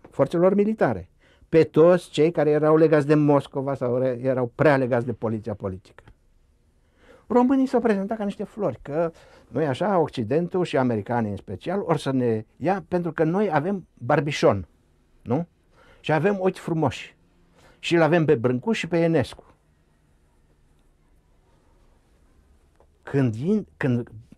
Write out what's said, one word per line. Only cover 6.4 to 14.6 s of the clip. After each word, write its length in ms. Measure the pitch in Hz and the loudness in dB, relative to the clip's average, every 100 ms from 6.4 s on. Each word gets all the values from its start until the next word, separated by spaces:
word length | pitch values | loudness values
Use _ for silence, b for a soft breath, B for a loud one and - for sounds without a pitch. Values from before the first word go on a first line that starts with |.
| _ _ _ _ b b b b _ | _ _ _ _ b b b b _
Românii 380 | 240 254 269 262 | 2 4 2 2
s-au 140 | 240 | 0
prezentat 380 | 233 196 196 220 | 0 0 -4 -6
ca 60 | |
niște 200 | 202 - | -6 -6
flori, 360 | 196 - 180 117 | -12 -6 -6 -6
că, 300 | - 151 165 b b b _ | -8 -4 -4 b b b _
nu-i 200 | 123 156 | -4 -4
așa, 300 | 123 190 185 | -2 0 0
Occidentul 680 | 147 - 107 156 175 180 | 0 -4 -2 -2 -2 -4
și 140 | 170 143 | -2 0
americanii 520 | 127 110 101 120 107 | 0 -2 -2 -4 -4
în 60 | 95 | -8
special 460 | - 98 165 196 - | -12 -12 -8 -6 -2
or 120 | 151 | -2
să 140 | 139 | -2
ne 340 | 131 123 110 - _ | -2 0 -2 -6 _
ia, 280 | 165 196 156 | -4 -4 -4
pentru 240 | 180 170 | -4 -4
că 120 | 151 | -2
noi 260 | 160 185 208 | 0 0 0
avem 360 | 151 170 196 - | -2 -2 -6 -10
Barbișon, 720 | _ 120 151 139 - 165 101 | _ -2 0 0 2 2 2